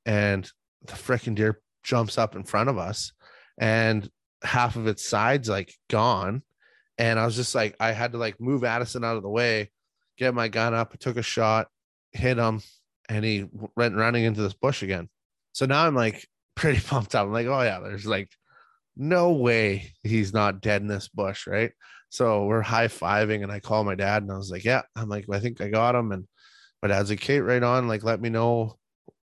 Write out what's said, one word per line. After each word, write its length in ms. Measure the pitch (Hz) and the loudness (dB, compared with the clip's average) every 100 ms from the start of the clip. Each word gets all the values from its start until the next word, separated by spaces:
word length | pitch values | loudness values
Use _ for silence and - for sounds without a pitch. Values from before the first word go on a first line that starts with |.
and 460 | - 104 104 98 98 - _ _ | -2 2 2 0 -4 -14 _ _
the 120 | - | -20
frickin' 400 | - - 123 - | -10 -2 -2 0
deer 260 | 107 107 107 _ _ | 0 0 0 _ _
jumps 340 | - 127 107 - | -2 0 0 0
up 160 | 110 | -2
in 80 | 95 | -4
front 260 | 92 104 123 | -2 0 0
of 100 | 110 | -2
us 340 | 87 117 - - - - - - | -4 -6 -10 -14 -20 -20 -20 -4
and 500 | 113 113 113 110 101 _ _ _ | 0 2 2 0 -4 _ _ _
half 340 | - 127 120 120 | -2 0 0 0
of 100 | 110 | -2
its 200 | 104 - | -2 -2
side's, 420 | 107 113 139 113 | 0 2 2 0
like, 260 | 98 92 - - | -4 -6 -14 -4
gone. 540 | 110 120 98 95 120 - _ _ _ _ - | 0 2 0 -2 -6 -10 _ _ _ _ -2
And 200 | 117 113 | 0 2
I 80 | 117 | 0
was 100 | 113 | 0
just 180 | 123 | -2
like, 220 | 127 110 - | 0 -2 0
I 140 | 113 | -2
had 200 | 110 123 | 0 -4
to, 60 | 120 | -4
like, 220 | 113 98 | -6 -4
move 240 | 120 139 | -2 0
Addison 400 | 120 117 123 123 | 0 -2 -4 -4
out 120 | 117 113 | -4 -4
of 60 | |
the 60 | 98 | -2
way, 420 | 110 120 110 104 _ _ _ _ - | 0 2 0 -4 _ _ _ _ -2
get 160 | 127 | 0
my 140 | 120 113 | 0 -2
gun 260 | 110 117 | 0 0
up, 240 | 113 113 - | 0 -2 -6
took 180 | 135 120 | -6 -4
a 60 | |
shot, 460 | 117 - 113 110 - _ _ _ _ | -2 0 2 2 0 _ _ _ _
hit 260 | - 127 120 | -2 2 2
him, 220 | 117 110 - - _ _ - | 2 0 -6 -20 _ _ -6
and 160 | 107 | -2
he 160 | 110 104 | 0 -2
w-, 280 | 98 107 110 - | -4 -10 -8 0
went 200 | 120 101 | 0 2
running 280 | 113 120 | 2 2
into 180 | 113 104 | 2 2
this 120 | 101 | -2
bush 280 | - 135 139 | 0 -2 0
again. 260 | 95 92 85 _ _ _ _ | -4 -6 -8 _ _ _ _
So 140 | - 135 | -2 0
now 200 | 139 165 | 4 2
I'm, 80 | |
like, 320 | 135 113 101 - _ | 2 0 -2 -10 _
<laughs> 140 | _ - | _ -2
pretty 240 | 160 123 | 0 2
pumped 340 | - 135 104 | 0 -2 0
up. 120 | 120 101 | 0 0
I'm 60 | |
like, 140 | 113 120 | -2 -2
"Oh 160 | 135 | 0
yeah, 180 | 123 92 | 0 -2
there's, 260 | 101 98 107 | -6 -8 -4
like, 240 | 98 98 _ _ _ _ _ _ - | -4 -4 _ _ _ _ _ _ -6
no 360 | 143 180 175 | 0 4 4
way 600 | 160 120 117 107 98 - - | 4 4 4 2 0 -6 -8
he's 320 | 107 113 98 | 0 2 2
not 260 | 107 104 98 | 2 2 2
dead 220 | 107 104 | 0 0
in 60 | 104 | 0
this 200 | 98 - | -6 -6
bush," 380 | - 98 95 - | -4 -4 -6 -4
right? 260 | 98 117 - - - _ | -2 -2 -4 -20 -20 _
So 340 | - 123 104 | 0 2 2
we're 160 | 101 113 | 2 0
high-fiving 800 | 107 113 117 - 87 104 107 107 | 2 2 2 0 0 2 2 0
and 80 | 101 | -4
I 80 | 101 | -8
call 260 | - 107 | -2 0
my 100 | 104 | 2
dad 280 | 95 98 107 | 0 0 0
and 80 | 101 | -2
I 60 | 98 | -8
was 140 | 95 | -8
like, 140 | 90 | -4
"Yeah," 180 | 104 127 - | 0 0 -2
I'm 140 | - 107 | -8 -6
like, 160 | 104 101 | -6 -4
"I 80 | 101 | -4
think 220 | 117 117 | -4 -4
I 60 | 104 | -2
got 260 | 110 117 | 2 2
him." 180 | 123 113 | 2 0
And 160 | 95 92 _ _ _ _ _ | -4 -10 _ _ _ _ _
my 60 | 101 | 0
dad's 200 | 98 101 | 0 0
like, 120 | 104 | -2
"Kate, 200 | - 143 | 0 2
right 220 | 104 123 | 2 2
on. 260 | 120 127 123 | 4 2 0
Like, 160 | 107 | -2
let 160 | 107 110 | -2 -2
me 80 | 117 | -2
know, 480 | 113 117 117 110 - _ _ _ _ | 0 2 2 -2 -6 _ _ _ _